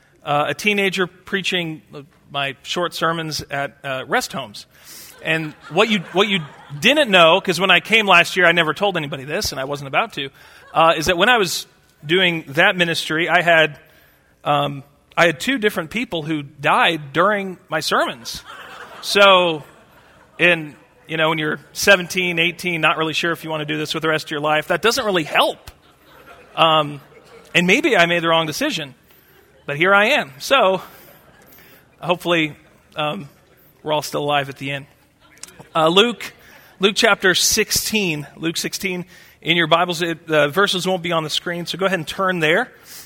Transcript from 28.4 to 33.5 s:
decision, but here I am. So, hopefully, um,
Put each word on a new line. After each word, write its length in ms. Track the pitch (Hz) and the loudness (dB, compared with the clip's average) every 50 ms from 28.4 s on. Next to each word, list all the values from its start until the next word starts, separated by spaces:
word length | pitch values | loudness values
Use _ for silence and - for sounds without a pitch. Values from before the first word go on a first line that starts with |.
| 160 | 0
decision, 500 | 156 143 - 269 311 226 160 147 135 120 _ _ _ _ _ _ _ _ _ _ _ _ _ - | -2 -4 -4 -4 -4 -4 -6 -10 -12 -16 _ _ _ _ _ _ _ _ _ _ _ _ _ -10
but 100 | - 143 | -8 -2
here 180 | 143 170 190 202 | 0 2 4 4
I 180 | 202 208 226 | 4 4 4
am. 200 | 294 254 175 135 135 139 | 2 0 -2 -4 -10 -10
So, 420 | - - 269 262 214 190 190 180 - - - - - - - - _ _ _ _ - - - - - - - - _ _ _ - | -2 0 2 4 4 4 2 0 -4 -12 -20 -20 -20 -20 -20 -20 _ _ _ _ -20 -20 -20 -20 -20 -20 -20 -20 _ _ _ -10
hopefully, 560 | - 156 180 170 - 170 175 165 156 151 143 - _ _ _ _ _ _ - | -2 -2 -2 -2 0 -2 0 0 0 -2 -6 -12 _ _ _ _ _ _ -10
um, 320 | 151 151 147 160 196 147 - _ _ _ _ | -8 -6 -6 -6 -8 -12 -16 _ _ _ _